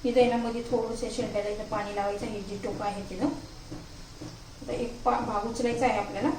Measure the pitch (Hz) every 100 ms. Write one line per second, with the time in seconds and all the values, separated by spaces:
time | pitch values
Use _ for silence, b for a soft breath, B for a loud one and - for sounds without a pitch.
0 | 247 247 240 233 233 233 233 240 226 -
1 | 240 247 220 208 208 208 208 214 208 202
2 | 202 202 226 208 196 202 220 196 208 196
3 | 190 185 285 - - - - - - -
4 | - - - - - - 262 240 240 -
5 | 247 240 226 208 226 240 240 233 254 208
6 | 196 202 277